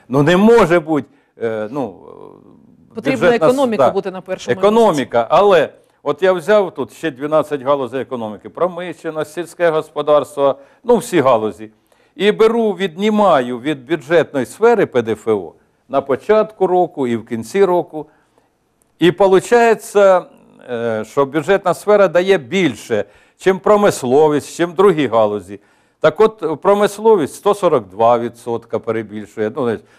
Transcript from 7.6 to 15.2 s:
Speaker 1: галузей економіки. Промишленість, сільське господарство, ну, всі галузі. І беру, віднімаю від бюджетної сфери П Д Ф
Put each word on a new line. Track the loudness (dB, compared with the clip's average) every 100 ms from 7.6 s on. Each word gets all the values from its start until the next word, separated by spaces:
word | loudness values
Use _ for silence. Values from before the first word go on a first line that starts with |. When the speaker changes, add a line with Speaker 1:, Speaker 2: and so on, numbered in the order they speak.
Speaker 1:
галузей | -2 -2 -4 -8
економіки. | -8 -8 -10 -12 -12
Промишленість, | -4 -4 -4 -12 -12 -10 -10 -10
сільське | -10 -12 -2 -2
господарство, | -2 -4 -4 0 2 0 -2 -2 -2 -10 _
ну, | -2 0
всі | 0 0
галузі. | 2 2 -2 -8 -18 _ _ _ _ -4
І | -2
беру, | 2 2 2 -2
віднімаю | -2 -6 -4 -2 2 2 2 0 -6
від | -6 -8 -6
бюджетної | -8 0 0 0 -4 -6
сфери | 0 0 2 0
П | -2
Д | -2
Ф | -4